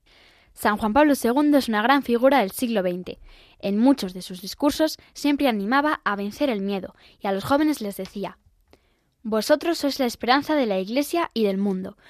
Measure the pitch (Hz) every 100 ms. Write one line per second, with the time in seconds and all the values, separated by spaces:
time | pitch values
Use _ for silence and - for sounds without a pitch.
0 | _ _ _ _ _ - 226 208 214 240
1 | 302 262 233 254 294 285 240 214 233 277
2 | 254 233 269 269 196 - 240 220 180 180
3 | 180 - - - _ _ 202 208 254 277
4 | 190 185 - 180 185 - 294 - 311 -
5 | - - 285 277 277 214 196 269 294 -
6 | 202 202 202 - 285 208 196 196 190 -
7 | _ _ 202 196 - 285 311 285 208 190
8 | 190 202 175 - _ _ _ _ _ _
9 | _ _ 220 214 214 302 330 320 285 -
10 | 240 - 226 277 277 302 226 190 190 254
11 | 294 - - 226 202 196 202 185 190 -